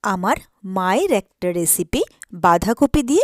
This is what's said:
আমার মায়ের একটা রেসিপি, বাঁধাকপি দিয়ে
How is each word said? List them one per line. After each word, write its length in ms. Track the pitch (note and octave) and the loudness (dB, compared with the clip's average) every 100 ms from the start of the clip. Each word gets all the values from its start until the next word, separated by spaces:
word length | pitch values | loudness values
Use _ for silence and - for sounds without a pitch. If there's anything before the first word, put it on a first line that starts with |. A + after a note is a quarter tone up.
আমার 340 | G#3+ F#3+ F#3 D4 - _ | -4 -4 -2 -4 -6 _
মায়ের 480 | F#3+ F#3+ F#3 G#3+ F#4+ | -8 -4 0 0 0
একটা 400 | A3+ - _ F3+ | -2 -4 _ -4
রেসিপি, 500 | F3 E3 - A#3 C4 - _ - | -2 -2 -2 -2 -4 -4 _ -20
বাঁধাকপি 720 | F3 F3 E3+ F#3+ A#3 C#4+ D4+ | -2 2 2 2 0 2 2
দিয়ে 200 | A#3+ D#4+ | 2 2